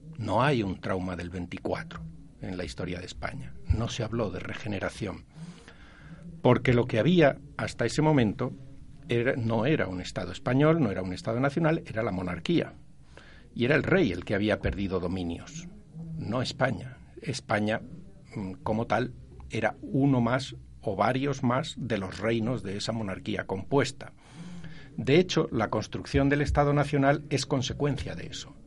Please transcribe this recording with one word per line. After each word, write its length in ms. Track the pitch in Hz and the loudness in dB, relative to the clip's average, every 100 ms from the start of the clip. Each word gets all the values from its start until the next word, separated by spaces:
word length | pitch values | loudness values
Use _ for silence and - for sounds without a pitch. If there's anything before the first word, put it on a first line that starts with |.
| - - | -16 -8
No 240 | 104 104 | 0 2
hay 200 | 139 127 | 4 4
un 180 | 101 85 | 0 -4
trauma 360 | - 95 90 87 | -4 -2 -4 -6
del 140 | 87 | -6
veinticuatro 680 | 90 87 - - 90 82 - - - - - | -6 -6 -6 -4 -4 -4 -10 -12 -14 -16 -12
en 160 | 107 92 | -8 -6
la 80 | |
historia 360 | 87 - 92 87 | -8 -6 -6 -6
de 60 | 87 | -10
España. 460 | - - 131 127 - - | -10 -8 -8 -10 -8 -2
No 200 | 110 117 | 0 0
se 160 | - | -4
habló 260 | 104 113 104 | -4 -2 -2
de 80 | 87 | -4
regeneración. 840 | 95 98 107 98 87 - 101 87 - - 170 - - - - - - - - - | -6 -6 -4 -4 -4 -4 -6 -8 -12 -16 -16 -16 -20 -20 -20 -20 -18 -16 -16 2
Porque 320 | 127 117 - | 6 6 6
lo 120 | 120 120 | 4 4
que 140 | 113 | 2
había 380 | 117 180 143 - - - | 4 8 8 6 -4 -8
hasta 280 | 107 - | -6 -2
ese 160 | 120 - | 0 2
momento 520 | 156 147 110 - 127 - - - - - - | 4 6 4 2 -4 -6 -14 -16 -16 -16 -2
era, 260 | 120 120 | 0 2
no 320 | 135 113 113 120 | 0 0 2 2
era 220 | 151 95 | 2 0
un 120 | 92 | -4
Estado 300 | 90 - 87 | -6 -6 -6
español, 500 | 85 - 127 151 165 | -4 2 6 6 6
no 100 | 117 | 4
era 100 | 92 | 0
un 100 | 92 | -2
Estado 280 | 92 - 113 | -4 -2 0
nacional, 420 | 139 165 160 160 - | 0 2 2 2 0
era 180 | 110 | -2
la 80 | 113 | -2
monarquía. 640 | 90 90 82 - 165 - - - - - - - - - - | -2 -4 -4 2 2 2 -6 -18 -20 -20 -20 -20 -20 -12 0
Y 80 | |
era 100 | 120 | 4
el 80 | 151 | 4
rey 300 | - 190 135 | 4 4 4
el 120 | 87 | 2
que 100 | - 101 | 0 2
había 240 | 104 95 | 2 2
perdido 400 | 101 92 98 92 | 0 -2 -2 0
dominios, 680 | 87 92 87 82 - 160 175 208 - - - - | 0 -2 -2 -4 -8 -12 -14 -16 -18 -14 -10 -6
no 260 | 101 123 | -4 -2
España. 540 | 120 - 131 120 - - - - | -2 2 2 2 -6 -14 -18 -10
España, 580 | - - - 104 104 113 - - - - - 117 | -6 -6 0 2 2 0 -4 -14 -16 -20 -14 -8
mm, 160 | 95 92 | -8 -6
como 240 | - 107 110 | -2 0 2
tal, 260 | 107 123 - - - - | 0 0 -6 -16 -18 -8
era 260 | 117 110 - | -2 -2 -2
uno 380 | - 143 139 127 | -2 2 4 4
más 340 | 117 127 - - - - | 4 2 -2 -10 -16 -8
o 140 | - | -4
varios 480 | 95 104 131 139 135 | 2 2 2 -2 0
más 320 | 123 127 160 - | 2 2 0 -6
de 220 | 123 107 | -2 -2
los 200 | 95 92 | -2 -2
reinos 440 | 107 117 110 120 | 0 2 0 -2
de 140 | 95 101 | -4 -4
esa 160 | - | -4
monarquía 540 | 117 104 90 - 95 - | -4 -4 -6 -4 -4 -2
compuesta. 640 | 95 - 139 131 - - - - - - - - - - - | -4 2 2 2 -2 -14 -16 -20 -16 -12 -12 -12 -12 -12 -4
De 220 | 117 156 | 4 4
hecho, 300 | 185 - - | 6 2 0
la 200 | 113 104 | 0 0
construcción 580 | 107 101 104 95 139 139 | 0 -2 -6 -2 2 4
del 120 | 143 | 4
Estado 320 | 147 147 147 | 4 4 4
nacional 520 | 143 143 143 135 147 - | 4 4 4 4 4 0
es 160 | 135 - | -2 0
consecuencia 680 | 139 - - 143 - - | 0 -2 -2 -2 -2 -4
de 120 | 85 80 | -8 -10
eso. 280 | - - - | -10 -12 -16